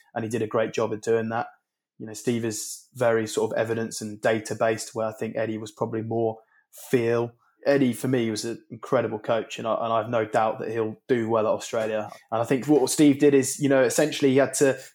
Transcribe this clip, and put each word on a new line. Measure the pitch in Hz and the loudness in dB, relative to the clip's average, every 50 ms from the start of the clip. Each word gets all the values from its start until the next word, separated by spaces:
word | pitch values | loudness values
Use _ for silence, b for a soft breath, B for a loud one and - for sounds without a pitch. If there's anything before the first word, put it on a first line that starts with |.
| b b b | b b b
and | 113 113 | -6 -6
he | 110 | -4
did | 120 113 | -4 -4
a | 110 104 | -4 -2
great | - 117 110 107 - | 0 -2 -2 0 -2
job | 127 113 101 | -2 -2 -2
of | 107 104 | -4 -6
doing | - 117 113 113 110 110 | -2 0 0 0 0 -2
that. | 113 117 120 - - _ _ _ _ _ _ _ _ - | -4 -4 -6 -6 -12 _ _ _ _ _ _ _ _ -16
You | 117 | -16
know, | 110 | -14
Steve | 110 - - 127 120 117 117 | -12 -6 -4 -2 -2 0 -2
is | 113 104 - - - - - - _ - | -4 -4 -6 -8 -10 -12 -16 -18 _ -4
very | 127 127 117 113 113 110 | 0 2 2 4 2 0
sort | 107 - 110 110 107 | 0 -2 -2 -2 0
of | - - | 0 -2
evidence | 113 113 113 113 113 110 - - | 0 0 -2 -4 -4 -6 -8 -10
and | 110 107 107 107 | -10 -10 -10 -2
data | - 123 113 113 110 - 107 | 0 0 0 0 -2 -6 -4
based, | 104 117 113 110 110 - - - | -2 0 0 0 -2 -6 -8 -6
where | 117 110 | -4 -4
I | 110 | -4
think | 107 - 113 110 107 | -4 -6 -8 -6 -4
Eddie | 113 110 110 110 | -4 -4 -4 -6
was | 107 113 - | -8 -8 -12
probably | - - 117 113 117 113 | -6 -6 -6 -4 -4 -6
more | 110 113 113 117 113 110 110 b b b b b b b b - - - | -6 -4 -2 0 0 -2 -2 b b b b b b b b -18 -8 -2
feel. | - 123 117 117 117 117 120 120 - _ _ _ _ _ - | 0 0 2 2 0 0 -2 -4 -8 _ _ _ _ _ 0
Eddie, | - 143 139 135 123 113 | 0 2 2 2 2 0
for | - - | -2 -2
me, | 127 131 123 113 113 | -2 0 0 0 -2
was | 107 104 - | -2 -4 -6
an | 117 113 - _ - | -8 -8 -10 _ -18
incredible | 127 113 - - 139 123 117 110 110 107 | -18 -14 -6 -2 0 0 0 0 -4 -6
coach, | - - 117 110 101 - - - | -4 -2 -2 -2 -2 -6 -10 -8
and | 117 | -4
I, | 110 107 - | -2 -2 -2
and | 117 113 | -2 0
I | 113 113 | 0 -2
have | 107 120 | -2 0
no | 123 113 110 | -2 -2 -2
doubt | 107 - 117 110 113 - - | 0 0 0 2 0 -2 -4
that | - - | -6 -6
he'll | 113 117 110 110 110 - _ - | -4 -4 -4 -4 -6 -8 _ 0
do | 131 120 113 110 | 0 0 2 0
well | 113 110 107 113 | 0 2 2 2
at | |
Australia. | 113 104 - - - 113 110 110 110 107 104 - - B B B | 0 -2 -4 -6 -4 -4 -2 -2 -2 -4 -6 -8 -12 B B B
And | 113 113 | -2 -2
I | 117 | 0
think | - 143 127 110 143 | 0 0 0 2 4
what | 151 131 131 123 | 4 4 4 2
Steve | - - 151 147 135 143 | 4 6 6 6 6 6
did | 147 147 139 | 6 6 6
is, | 135 127 127 - - | 6 4 2 -2 -2
you | 147 135 | 2 4
know, | 139 131 | 4 4
essentially | 131 117 - - 151 151 143 - 147 135 | 4 4 4 2 0 0 0 2 2 4
he | 127 | 6
had | 139 135 131 - | 4 4 2 2
to, | - 143 135 127 | 2 2 2 2
a | B B B | B B B